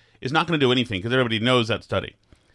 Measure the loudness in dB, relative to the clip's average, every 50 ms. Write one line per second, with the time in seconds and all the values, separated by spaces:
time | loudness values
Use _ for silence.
0 | _ _ _ _ -6 -2 0 0 0 0 0 2 2 4 2 2 0 -2 -4 -4
1 | -2 0 0 0 2 0 0 0 2 2 2 2 2 0 -4 -6 -6 -4 -4 -4
2 | -4 -6 -12 _ _ _ -20 _ _ _